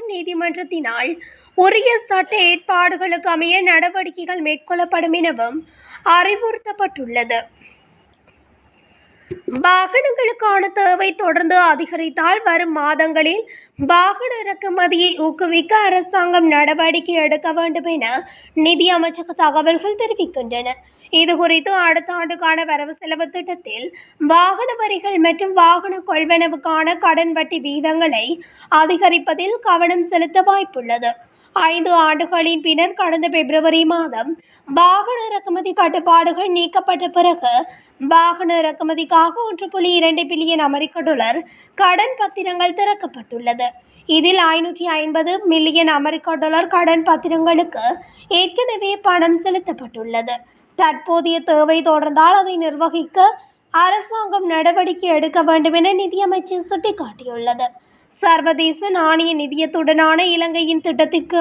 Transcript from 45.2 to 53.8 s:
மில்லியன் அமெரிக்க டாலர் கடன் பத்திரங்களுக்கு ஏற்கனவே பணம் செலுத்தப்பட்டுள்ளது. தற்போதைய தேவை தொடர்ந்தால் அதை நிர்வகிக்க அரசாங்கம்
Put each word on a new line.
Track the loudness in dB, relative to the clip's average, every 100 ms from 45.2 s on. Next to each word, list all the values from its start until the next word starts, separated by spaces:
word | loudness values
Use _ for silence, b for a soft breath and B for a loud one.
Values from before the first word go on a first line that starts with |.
| -2 -2 0
மில்லியன் | 0 2 2 2 2
அமெரிக்க | 0 -4 -6 -4
டாலர் | -2 0 0 0
கடன் | 2 2 2
பத்திரங்களுக்கு | 0 0 0 2 2 0 -2 -4 -4 B B B 0
ஏற்கனவே | 0 -2 -4 -4 -4 -2 0
பணம் | 2 2 0 0
செலுத்தப்பட்டுள்ளது. | -4 -4 -10 -12 -14 -8 -6 -6 -8 -12 b b 0
தற்போதைய | 0 0 -2 0 0 -2 0
தேவை | 2 4 2
தொடர்ந்தால் | 2 2 2 4 6 6
அதை | 2 -2
நிர்வகிக்க | -4 -2 -2 -2 -4 4 4 2 B B _
அரசாங்கம் | 0